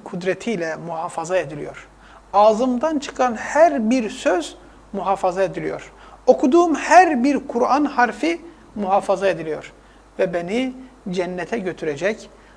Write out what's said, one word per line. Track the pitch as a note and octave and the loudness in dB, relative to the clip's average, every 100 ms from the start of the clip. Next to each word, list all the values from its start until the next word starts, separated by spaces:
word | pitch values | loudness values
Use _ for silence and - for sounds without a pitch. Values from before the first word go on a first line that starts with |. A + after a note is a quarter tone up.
kudretiyle | - F3+ F3+ F#3 A#3 G3 D#3+ D#3 | -10 -6 -4 -4 -4 -4 -4 -8
muhafaza | E3 D#3+ E3+ E3 D#3+ F#3 | -8 -8 -6 -6 -2 -2
ediliyor. | D3 D3+ C#3 - - - - - - | -2 -8 -12 -14 -20 -20 -20 -20 0
Ağzımdan | G3 G#3+ G#3+ C4 B3 D#4 D4+ | 4 6 6 2 0 0 -2
çıkan | - - B3+ A3 | -4 -2 -2 -2
her | - D4 E4+ C#4 A3 | -2 4 4 4 0
bir | C4 G#3+ | 0 -2
söz | - D4 F4 - - - - - | -2 0 0 -4 -12 -20 -20 -12
muhafaza | G3 F3+ F#3+ F#3+ F3+ | -6 -2 0 0 0
ediliyor. | F#3 E3 D#3 D3+ - - - - - | -2 -2 -6 -8 -12 -20 -20 -4 2
Okuduğum | - C#4 E4+ F4 C4+ | 4 6 4 4 2
her | - E4 F4+ C4 | 6 6 6 4
bir | C4+ C4 - | 0 0 -2
Kur'an | A#3+ B3 C4+ C#4+ | -2 0 2 0
harfi | - A#3+ - D#4 E4+ - - - G#3+ | 0 0 0 -4 -4 -10 -20 -14 -6
muhafaza | F#3 G3 G3 F#3 G3 | 0 0 2 0 0
ediliyor. | E3 D#3+ D3 - - - - - - | -2 -4 -8 -10 -20 -20 -20 -12 -4
Ve | F#3+ | -2
beni | F3 E3+ A#3 C4 B3+ - - G3 | -2 -4 -4 -4 -8 -18 -14 -8
cennete | F3+ F3 F3+ E3+ A3+ | -4 -4 -6 -6 -6
götürecek, | F3+ D#3+ D#3+ C#3 F#3+ A3 - - - | -6 -6 -6 -2 -2 -4 -10 -20 -20